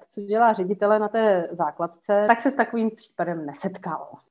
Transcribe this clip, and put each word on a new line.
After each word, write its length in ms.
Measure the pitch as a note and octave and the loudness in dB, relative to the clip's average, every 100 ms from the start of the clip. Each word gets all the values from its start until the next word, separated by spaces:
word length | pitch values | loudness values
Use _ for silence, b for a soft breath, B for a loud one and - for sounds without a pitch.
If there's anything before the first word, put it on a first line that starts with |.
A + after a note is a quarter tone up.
| - | -14
co 120 | - | -14
dělá 320 | G3+ G#3+ A#3 | -4 2 4
ředitele 460 | G#3+ F#3 G3+ G#3 G#3+ | 2 -2 0 2 2
na 80 | G#3 | 2
té 400 | A3+ A3 F#3 E3 | 0 2 2 0
základce, 760 | F3 D#3 - E3+ - - G3+ G#3+ | -4 -4 -2 -6 -8 0 2 4
tak 140 | A#3 | 4
se 100 | C4+ | 2
s 40 | - | 0
takovým 360 | A3+ A#3 A3 | -2 0 -2
případem 540 | A3 - - E3+ E3 D3 | -4 -12 -6 -4 -4 -8
nesetkal. 640 | C#3 F#3+ F#3 F3+ D#3 D3+ - _ | -8 -8 -8 -8 -10 -10 -18 _